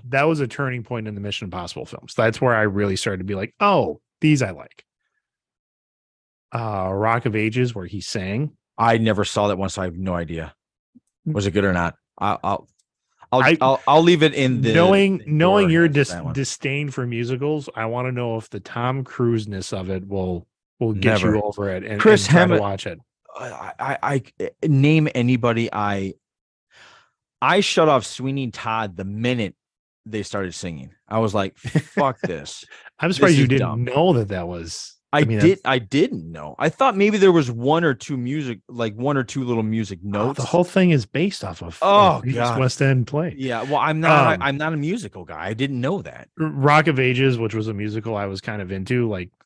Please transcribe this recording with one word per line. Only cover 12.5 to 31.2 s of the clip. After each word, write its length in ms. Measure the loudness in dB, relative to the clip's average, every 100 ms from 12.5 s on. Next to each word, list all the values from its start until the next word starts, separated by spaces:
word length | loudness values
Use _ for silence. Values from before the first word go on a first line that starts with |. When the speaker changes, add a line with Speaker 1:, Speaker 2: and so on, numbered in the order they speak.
| -6 -8 _ _ _ _ _ -2
Speaker 2:
I'll, 100 | 4
Speaker 1:
I, 160 | 4 4
Speaker 2:
I'll, 200 | 4 2 4
I'll 160 | 6
leave 200 | 6 6
it 100 | 4
in 280 | 2 0 0
the, 120 | 2
Speaker 1:
knowing, 460 | 4 6 4 2 0
Speaker 2:
the 60 | -2
Speaker 1:
knowing 420 | 2 4 4 4
your 140 | 4
Speaker 2:
hands 120 | 4 2
Speaker 1:
dis-, 140 | 0
Speaker 2:
of 60 | -2
that 100 | -6
one. 80 |
Speaker 1:
disdain 560 | -6 -6 -6 -6 -4 -6
for 180 | -6 -6
musicals, 600 | -4 -4 -4 -4 -4 -6 -6
I 100 | -6
wanna 260 | -4 -4
know 240 | -4 -4 -6
if 120 | -8
the 100 | -14
Tom 440 | -10 -4 -2 -2 -6
Cruise-ness 640 | -2 0 0 -2 -8 -8
of 180 | -8 -6
it 160 | -6 -6
will, 380 | -4 -4 -6 -10 _ _ -4
will 140 | -2
get 180 | 0 2 2
Speaker 2:
Never. 140 | 2 0
Speaker 1:
you 60 |
over 280 | -2 -4 -6
it 160 | -6 -6
and, 160 | 2
Speaker 2:
Chris 240 | 6 6 6
Speaker 1:
and 40 |
try 140 | 6 6
to 60 | 2
Speaker 2:
Hemsworth. 40 |
Speaker 1:
watch 280 | 0 -4 -8
it. 120 | -14 _ _ _ -16
Speaker 2:
I, 340 | -14 -14 -14 -10
I, 180 | -6 -4
I, 200 | -2 -2 -4 -8
I, 80 | -10 -4 2
name 400 | 4 6 4 2 0
anybody. 540 | 0 2 2 0 -2
I, 440 | -2 -4 -4 -6 -10 _ _ _ _ _ _ -20 _ _ _ _ _
I 200 | 2 2
shut 260 | 2 2 4
off 160 | 4 0
Sweeney 460 | -6 -6 -4 -6
Todd 460 | -6 -6 -4 -6 -8
the 80 | -10
minute 500 | -4 -2 -2 -4 -8 _ _ _ _ -10
they 180 | -8
started 300 | -6 -6 -8
singing. 380 | -8 -10 -12 -16 _ -6
I 120 |
was 140 | -2